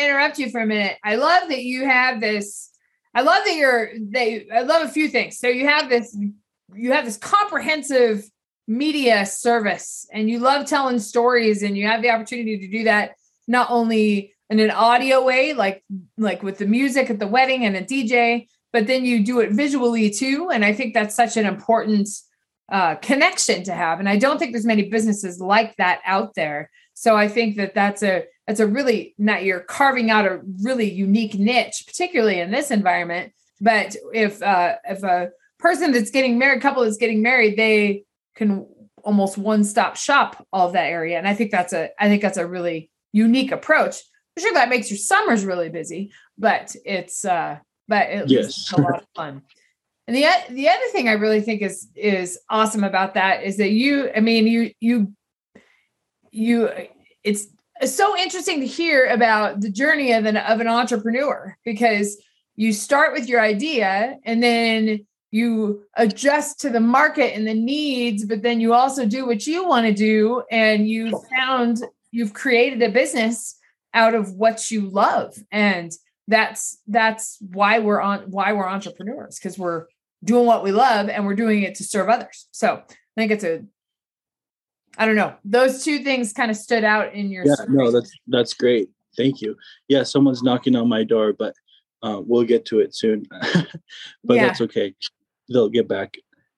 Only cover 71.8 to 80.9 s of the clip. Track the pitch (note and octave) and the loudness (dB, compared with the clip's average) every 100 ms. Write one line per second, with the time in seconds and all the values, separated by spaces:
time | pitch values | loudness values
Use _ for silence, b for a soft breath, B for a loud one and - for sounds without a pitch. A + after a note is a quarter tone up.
71.8 | A#3+ _ _ A#3 G#3+ - C4+ A#3 C4+ A#3+ | -6 _ _ -6 -6 -4 0 2 2 2
72.8 | A#3 A3 D4+ D4 A3+ A#3 - - _ _ | 2 2 0 0 -2 -2 -10 -18 _ _
73.8 | _ A#3 A3+ A3+ F#3+ F#3 A3 A3 - A3 | _ 4 4 2 -2 0 0 0 -4 -4
74.8 | G3 G3 C4+ G#3 - - - G#3 G#3 F3+ | -2 0 2 2 -4 -12 -6 0 0 0
75.8 | E3+ - _ _ - A3 G#3+ G#3 - - | -6 -16 _ _ 2 2 2 -2 -10 -12
76.8 | G#3+ A3+ A3 A3 - - G3 F#3+ G3+ A3+ | -2 2 2 0 -10 -14 -14 0 2 4
77.8 | G#3 G3+ G3 G3+ - F#3+ G3 G#3 F#3 G3 | 2 0 0 -4 -6 -4 -2 -2 -4 -6
78.8 | F#3 - G3+ C#4 - - F#3+ F#3+ F3 E3 | -10 -12 -12 -12 -14 -14 -12 -8 -6 -6
79.8 | E3 _ _ _ E3+ A#3+ A#3+ A3 G3 G3+ | -10 _ _ _ 2 4 4 2 2 2
80.8 | C4 | 4